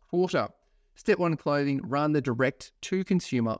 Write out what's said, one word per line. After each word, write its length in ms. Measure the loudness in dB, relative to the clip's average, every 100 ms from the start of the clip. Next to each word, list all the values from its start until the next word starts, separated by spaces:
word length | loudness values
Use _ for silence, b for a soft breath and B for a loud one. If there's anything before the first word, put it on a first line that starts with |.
| _
quarter. 380 | -2 0 0 -4 -8 _ _ _
Step 240 | _ 0 2
One 180 | 2 0
Clothing 440 | 0 0 0 -2
run 300 | -2 -2 0
the 80 | 0
direct-to-consumer 1400 | 0 0 0 -2 -14 _ -6 -4 0 0 0 -2 0 -4